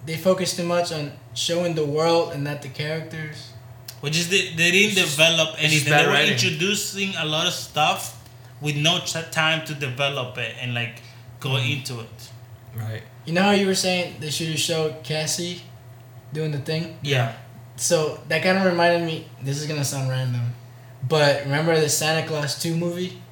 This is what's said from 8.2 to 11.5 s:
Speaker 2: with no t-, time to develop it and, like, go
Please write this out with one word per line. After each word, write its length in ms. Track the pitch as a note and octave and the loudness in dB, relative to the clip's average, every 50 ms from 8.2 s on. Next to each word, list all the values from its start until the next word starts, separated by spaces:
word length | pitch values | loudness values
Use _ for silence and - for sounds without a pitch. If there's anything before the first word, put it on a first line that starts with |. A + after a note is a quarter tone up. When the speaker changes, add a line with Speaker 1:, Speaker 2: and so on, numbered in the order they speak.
| - - - - - - - - | -20 -20 -20 -20 -20 -20 -18 -6
Speaker 2:
with 160 | D3 D3+ D3 | -4 -2 -2
no 240 | D3 D3 D#3+ F3 F3 E3+ | 2 2 2 2 2 -2
t-, 140 | - - E3 E3 D#3+ - | -4 -6 -6 -6 -4 -2
time 320 | D#3+ D#3+ D#3 D#3+ D#3 D#3 | 0 2 2 2 0 -2
to 80 | - D3+ | -6 -8
develop 640 | C#3 C#3+ C3 B2 B2 C#3 C#3 - C3 B2 A2+ A#2 B2 | -6 -6 -6 -2 -2 -2 -2 0 -2 -6 -6 -6 -8
it 160 | A#2+ A2+ A#2 B2 | -8 -8 -8 -8
and, 140 | B2+ B2 A#2+ | -8 -6 -4
like, 260 | A#2+ A#2+ A#2 - - - - - - - - - - | -4 -4 -6 -8 -14 -18 -20 -20 -20 -20 -20 -18 -10
go 100 | - C3 | -4 -2